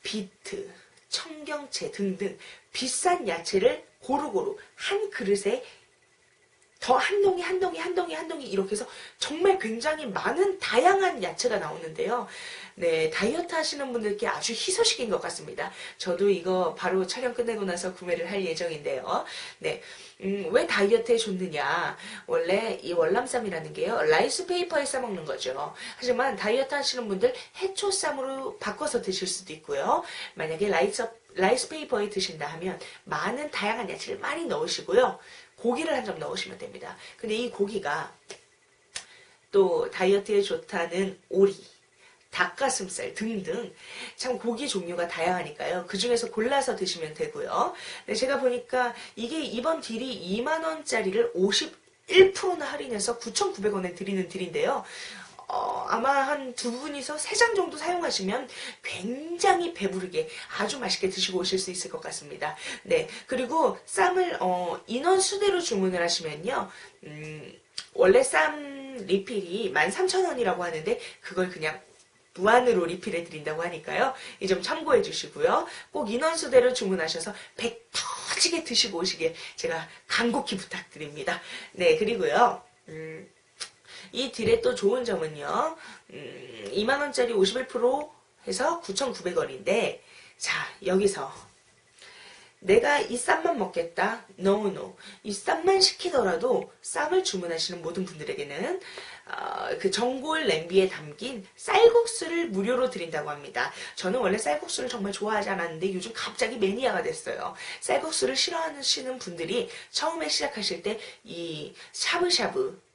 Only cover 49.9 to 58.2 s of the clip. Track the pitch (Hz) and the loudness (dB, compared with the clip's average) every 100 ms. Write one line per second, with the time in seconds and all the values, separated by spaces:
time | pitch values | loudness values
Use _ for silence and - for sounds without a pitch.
49.9 | 226 262 233 175 208 262 320 320 311 - | -6 -6 -6 -4 -2 0 0 0 -4 -2
50.9 | 233 190 202 233 175 190 - - - _ | 0 0 2 2 4 4 4 0 -10 _
51.9 | _ - 349 381 - 392 339 277 294 277 | _ 2 10 10 8 0 0 -2 -6 -4
52.9 | 214 196 233 - - 392 - 208 196 180 | -2 -2 -2 -4 0 0 0 0 0 -4
53.9 | 180 196 190 180 190 175 151 170 269 - | -6 -2 -2 -2 -4 -4 0 2 0 -4
54.9 | - - - - - - - - - - | -12 -14 -14 -16 -18 -6 -4 -2 -4 0
55.9 | 220 254 277 262 285 262 240 240 240 302 | 0 4 4 2 0 -4 -6 -6 -4 -6
56.9 | 285 254 302 - 403 466 427 349 302 320 | -8 -6 -6 -4 4 4 4 0 -2 -2
57.9 | 359 311 - | 0 0 -2